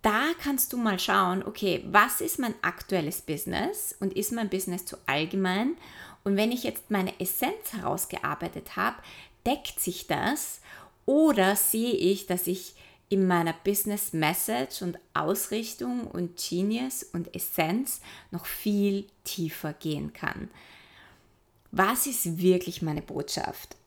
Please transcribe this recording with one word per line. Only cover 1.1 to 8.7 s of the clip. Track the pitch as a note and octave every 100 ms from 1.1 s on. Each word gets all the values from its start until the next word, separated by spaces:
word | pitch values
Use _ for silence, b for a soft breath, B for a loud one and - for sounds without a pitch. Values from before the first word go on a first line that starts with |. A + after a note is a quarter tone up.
| G3 F#3 F#3+
okay, | - - G3 E3+ -
was | F#3+ A#3+ -
ist | E4 -
mein | A#3+ -
aktuelles | - - - F#3 D3+ -
Business | - D3 - - C4 G#4 - -
und | G3
ist | - G3+
mein | A#3 G#3+
Business | F#3 F#3 F3+ -
zu | - -
allgemein? | C#3 D#3+ F#3+ F#3 F#3+ B3 E4+ B B B B
Und | G3+ G3
wenn | A3
ich | B3
jetzt | B3 - -
meine | G#3 F#3 -
Essenz | F#3 - B3+ A4 -
herausgearbeitet | G#3+ - C#3+ - - C#3+ D3 E3 - -